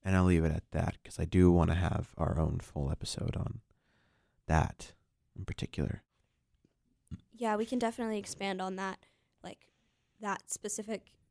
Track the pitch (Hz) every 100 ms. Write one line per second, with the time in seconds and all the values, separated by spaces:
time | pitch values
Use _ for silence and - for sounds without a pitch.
0 | 95 95 90 87 80 78 - 82 82 -
1 | - - 82 92 90 87 82 85 92 -
2 | - - 80 - 78 80 - - 69 78
3 | - - - - - - _ _ _ _
4 | _ _ _ _ - 80 - - - -
5 | _ _ _ - 95 - - - 76 -
6 | _ _ _ _ _ _ _ _ _ _
7 | _ - _ 226 233 208 226 254 226 226
8 | 226 214 202 - 196 185 185 190 190 -
9 | _ _ _ _ - - _ _ _ _
10 | _ _ 214 196 - - 208 - 208 208
11 | _ _ _